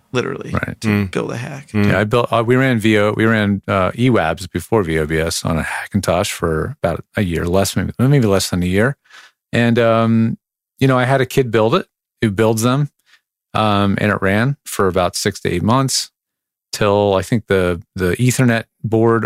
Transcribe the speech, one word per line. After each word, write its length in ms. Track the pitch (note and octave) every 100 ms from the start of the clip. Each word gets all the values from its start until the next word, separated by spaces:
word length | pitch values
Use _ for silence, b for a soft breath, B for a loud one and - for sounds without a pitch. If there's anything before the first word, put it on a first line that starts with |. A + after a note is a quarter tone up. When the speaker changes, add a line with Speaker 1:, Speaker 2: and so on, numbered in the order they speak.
| _
Speaker 1:
Literally, 380 | B2 - - -
Speaker 2:
Right. 280 | - - -
Speaker 1:
to 60 | A2
Speaker 3:
Mm. 240 | G#2 G2
Speaker 1:
build 200 | A#2+ G#2+
a 60 | A#2+
hack. 320 | - C#3 -
Speaker 3:
Mm. 160 | G#2+ G2+
Speaker 2:
Yeah, 120 | F#2+
I 20 |
built, 280 | G#2+ A#2+ A#2+
uh, 120 | A2+ A#2
we 100 | B2+
ran 220 | C3+ A#2
V 220 | A2 G#2+
O, 140 | G#2 G#2
we 80 | A2
ran, 380 | A2 G2+ G2+ -
uh, 240 | G2+ F2+ -
E 140 | B2+
wabs 340 | A2 D#2+ D#2+ F#2
before 340 | F2+ - A2+
V 160 | E2 D#2+
O 80 | D2+
B 100 | D#2+
S 260 | E2 -
on 140 | - D#2+
a 60 |
Hackintosh 680 | - - - G2+ F#2+ E2+ G#2
for 460 | - E2+ D#2+ D#2+ -
about 200 | F2 D#2+ - A2+
a 60 |
year, 220 | F#2 E2 E2+
less, 280 | F#2 G2+ G#2
maybe, 180 | F2 -
maybe 300 | B2+ C#3+ A2
less 240 | F#2+ -
than 100 | F2+
a 60 | F2
year. 280 | F#2+ B2 - B B B B _
And, 280 | A#2 A#2 A#2
um, 580 | A#2 A2+ A2+ A2+ A2+ - _ _ _ -
you 100 | C3+
know, 120 | B2+
I 60 | B2+
had 140 | C3+
a 60 | B2+
kid 240 | - B2
build 240 | A2 A2
it, 140 | E3+ - _ _ _
who 80 | A2+
builds 320 | G2 A2+ A2+
them, 300 | A#2+ C3+ D3 _ b b b _ _ G#2+
um, 420 | G#2+ G2+ G2+ G2
and 120 | G#2
it 100 | G2
ran 360 | G2 G2+ B2+ C#3+ -
for 220 | - F#2+
about 280 | F2+ F2+ -
six 240 | G#2+ -
to 80 | F#2+
eight 120 | F2
months 480 | G2 C3 C3+ - - _ _ _ _ _ _
till 440 | - G#2+ G2+ G2+ F#2+
I 80 |
think 240 | F#2+ A#2 -
the, 340 | F#2+ F2+ E2+ - F#2+
the 200 | F2+ F2
Ethernet 480 | B2 A#2 B2+ A2+ - _
board 420 | A2 A2 A#2 A2+